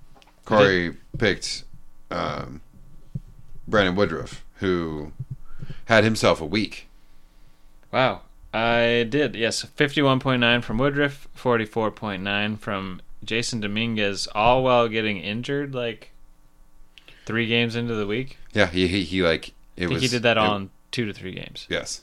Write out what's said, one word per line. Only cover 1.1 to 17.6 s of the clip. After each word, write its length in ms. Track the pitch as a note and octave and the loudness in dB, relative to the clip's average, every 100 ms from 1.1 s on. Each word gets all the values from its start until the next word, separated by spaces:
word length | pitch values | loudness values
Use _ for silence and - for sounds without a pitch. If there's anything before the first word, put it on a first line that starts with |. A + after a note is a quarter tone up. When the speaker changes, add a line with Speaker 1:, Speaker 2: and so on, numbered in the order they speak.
| - | 0
Speaker 1:
picked, 460 | G#2+ F2+ - - - - - - - | 0 0 -4 -10 -12 -14 -16 -18 -8
um, 500 | F2 E2 D2 C2 C#2+ - - - - - - - - - - - | -4 -4 -6 -8 -12 -16 -20 -18 -18 -14 -14 -14 -16 -14 -12 0
Brandon 260 | A2 F#2 | 4 4
Woodruff, 500 | F#2 F#2+ D2+ B1+ - - - | 4 2 0 -8 -12 -16 -4
who 560 | G2 F2+ E2 D2+ D2 - - - - - - - - | 0 0 0 -6 -8 -10 -12 -10 -8 -6 -6 -8 4
had 160 | A2+ | 6
himself 360 | A2 A2 A2 E2 | 6 4 4 4
a 60 | D#2 | 0
week. 420 | G#2+ F#2+ - - - - - - - - - - - - | -2 -2 -6 -18 -20 -20 -20 -20 -20 -20 -20 -20 -20 -4
Speaker 2:
Wow. 300 | A#2 B2+ F#2 - - - | 2 2 0 -10 -20 -6
I 540 | A2 A#2 A#2 A#2 A#2+ A#2 | 0 2 4 4 2 2
did, 260 | C#3+ C3+ G2 | 0 0 0
yes. 260 | A2+ - - - | -2 -2 -6 -2
Fifty-one 440 | D3 D#3 C#3 C3 | 0 4 4 4
point 200 | C3+ B2+ | 2 2
nine 220 | A#2+ A#2+ | 4 2
from 160 | - A2 | 2 0
Woodruff, 500 | C#3+ C#3+ C#3+ C#3 - | 0 2 0 -2 -14
forty-four 560 | - B2+ A#2 G#2+ A#2 G#2+ | -4 0 0 0 -2 -2
point 320 | - G#2+ F#2 | -2 -6 -4
nine 340 | G2 G2+ G#2 G#2+ | -2 -2 -2 -4
from 440 | - G2 F#2+ F2+ - - | -4 -4 -6 -10 -12 -12
Jason 360 | - A2+ A#2 A#2 | -4 -2 -2 -4
Dominguez, 680 | G#2 G#2 A#2 A2 G2+ F#2+ - | -2 -2 -2 0 0 -2 -4
all 280 | G#2 A2+ B2+ | 2 4 6
while 240 | C3 B2 A#2 | 6 4 4
getting 300 | A2 G#2+ G2 | 2 0 -2
injured, 560 | F2 A2 B2 C#3+ C#3+ | -4 -6 -4 -4 -4
like, 380 | B2+ A#2 G#2+ - - - - - - - - - - - - - | -4 -6 -8 -14 -20 -20 -20 -20 -20 -20 -20 -20 -20 -20 -16 -6
three 200 | A2+ A2+ | -2 0
games 300 | A#2 | 2